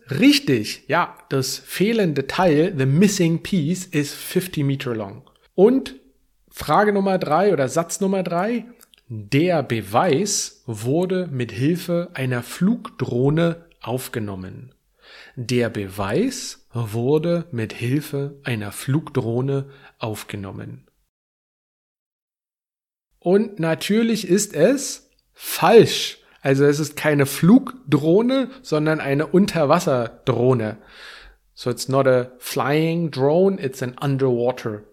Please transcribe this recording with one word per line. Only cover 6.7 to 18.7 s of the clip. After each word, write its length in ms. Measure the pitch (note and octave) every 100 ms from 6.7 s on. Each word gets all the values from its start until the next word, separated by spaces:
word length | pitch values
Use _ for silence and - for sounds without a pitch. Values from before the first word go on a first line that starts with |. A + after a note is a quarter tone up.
| E3 G#3
Nummer 240 | G3+ F#3+ F#3
drei 340 | C#3 D#3 G#3
oder 160 | D3 B2+
Satz 320 | D#3 E3 -
Nummer 220 | F#3+ F#3+
drei. 420 | F3 E3+ G#3 A#3+ A3 - _ _ -
Der 540 | A2+ G2+ C#3 F3 E3
Beweis 1000 | A#2 A#2 F#2+ A#2 F3+ C#3+ G3+ - - -
wurde 640 | - G#2+ A#2+ D#3 F3+ F#3 F3
mit 220 | C3 A#2
Hilfe 580 | G2 C#3+ E3+ F3 E3+ F3
einer 280 | - C3 B2
Flugdrohne 1300 | A#2 - F#3+ A#3+ - - A#2+ A#2+ C3+ D#3 E3+ E3 - _
aufgenommen. 920 | - B2+ - A#2 G#2 F#2+ F#2 G2+ B2 _ _ _ - - - -
Der 320 | A#2 B2 A#2
Beweis 960 | G#2+ G2 G2 G2 C3+ C4 - - - _
wurde 760 | A#2+ A2+ A2+ B2 D#3 E3+ E3+ E3
mit 220 | A#2 A2
Hilfe 640 | - A#2+ D3 D3 C#3 C#3+ C#3
einer 280 | - A2+ G#2